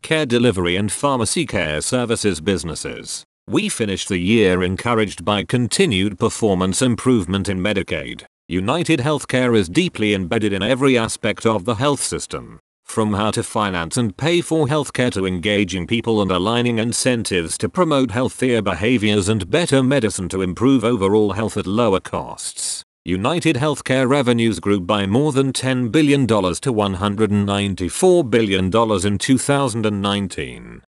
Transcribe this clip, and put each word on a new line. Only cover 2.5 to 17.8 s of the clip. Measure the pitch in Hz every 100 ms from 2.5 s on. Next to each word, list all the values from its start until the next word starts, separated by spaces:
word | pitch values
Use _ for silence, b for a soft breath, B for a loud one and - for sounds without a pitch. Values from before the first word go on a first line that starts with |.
| 92 82 73 71 58 - - - _ -
We | 123 214
finished | - 107 92 -
the | 95
year | 90 113 98 90
encouraged | 90 92 120 113 104 -
by | 87 104
continued | 92 127 120 - 196 95 101 98
performance | 113 - 110 92 92 90
improvement | 131 110 127 123 87 98 95
in | 92
Medicaid. | 95 98 85 80 65 - - _ -
United | 90 95 160 160 160
Healthcare | 135 147 - 127 127 113
is | 85
deeply | 113 180 - 107
embedded | 101 87 113 107
in | 98
every | 104 127 139 123
aspect | 110 - 110 95 113
of | 107
the | 90 110
health | 143 139
system, | - 76 - 73 58 55 _ _
from | - - 107
how | 98 107
to | 107
finance | - 117 104 90 82 127
and | 117 -
pay | 147 175
for | - 160 135
healthcare | 151 135 - 123
to | 98 95
engaging | 90 104 104 101 92 85
people | 117 117 107
and | 95
aligning | 92 98 120 120 113
incentives | 117 110 131 120 101 92 80 -
to | -
promote | -